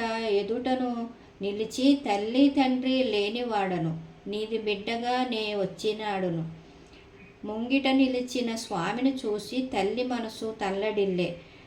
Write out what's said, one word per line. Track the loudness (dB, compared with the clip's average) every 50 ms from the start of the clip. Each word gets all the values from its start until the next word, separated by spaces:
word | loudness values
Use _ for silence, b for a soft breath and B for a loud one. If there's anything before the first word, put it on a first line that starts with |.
| -2 -2 -2 -2
ఎదుటను | 0 2 2 2 2 2 -2 -2 0 0 0 0 0 -2 -2 -4 -6 -8 B B B B B -6
నిలిచి, | -4 -4 -2 -2 -4 -4 -2 4 6 6 6 4 2
"తల్లి | 0 0 0 0 2 4 6 6 6
తండ్రి | 6 4 4 4 2 2 2 2 2 2 2
లేనివాడను, | 2 2 2 0 0 -2 -2 -2 0 0 0 0 0 0 0 0 -2 -2 -4 -8 -14 -18 -14 -10
నీది | -6 -4 -4 -4 -2 -4
బిడ్డగా | -2 0 -2 -2 -2 -2 -4 -4 -2 0 0 2 2 2
నే | 0 0 -2 -2 -2 0
వచ్చినాడును." | 0 -2 -2 -2 -2 -2 -2 -2 -2 -2 -2 -2 0 0 0 0 -2 -4 -6 -8 -14 B B B B B B B B B B B B B B B -12 -10
ముంగిట | -8 -4 -4 -2 0 0 2 4
నిలిచిన | 4 4 6 4 4 2 -2 -2 -2 -4 -2 -2 -2 -4
స్వామిని | -4 -6 -4 -4 -2 -2 -2 -2 2 0 0 0 0 -2
చూసి | -2 -2 -2 -4 -4 -4 -4 -4 -2 0
తల్లి | 0 0 0 0 0 -2
మనసు | -2 -2 -4 -4 -6 -8 -6 -8 -8 -6 -4
తల్లడిల్లే. | -4 -2 -2 0 -2 0 2 2 2 2 2 0 0 -2 -4 B B B B B B